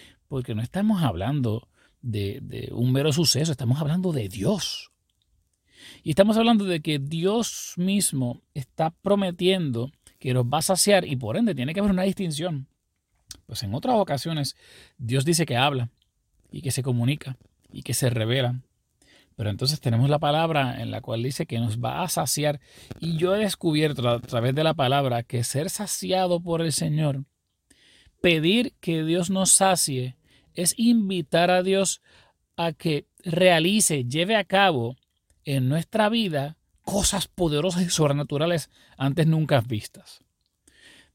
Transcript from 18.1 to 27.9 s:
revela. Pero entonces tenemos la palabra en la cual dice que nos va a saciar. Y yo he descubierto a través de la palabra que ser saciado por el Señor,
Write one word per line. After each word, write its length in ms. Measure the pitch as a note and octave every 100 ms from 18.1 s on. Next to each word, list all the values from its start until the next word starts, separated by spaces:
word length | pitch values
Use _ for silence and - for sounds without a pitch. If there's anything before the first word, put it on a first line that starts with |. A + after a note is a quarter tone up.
revela. 500 | A#2 A2 C3 B2 B2 - _ _ _ _ _ _
Pero 160 | - G#2
entonces 300 | G2 C3+ D3+
tenemos 300 | C3 A#2 C#3
la 80 | D3
palabra 640 | D3+ D3+ E3 D3+ B2+ A#2
en 80 | A2+
la 100 | G#2+
cual 220 | A#2+ A2+
dice 240 | B2+ C3+ E3
que 120 | A#2
nos 200 | A#2 A2+
va 240 | A#2+ C#3
a 60 | F3
saciar. 520 | - D3+ - D3 D3 _ - - -
Y 160 | E3 D#3+
yo 180 | F3+
he 40 | G3+
descubierto 680 | G#3+ - E3+ D3+ D#3 C#3+ A#2+
a 120 | A#2+
través 340 | - A#2+ A#2+
de 100 | C3+
la 100 | D#3+
palabra 480 | D#3 B2 C#3+ C3+ A#2+
que 220 | A2+ A#2
ser 260 | A#2+ C3+ F3+
saciado 720 | - G3+ - F#3 F#3 F#3 F3
por 200 | F3 E3
el 120 | E3
Señor, 520 | C#3 D#3+ D3+ D3+ C#3 C3+ _ _ _ _ _ _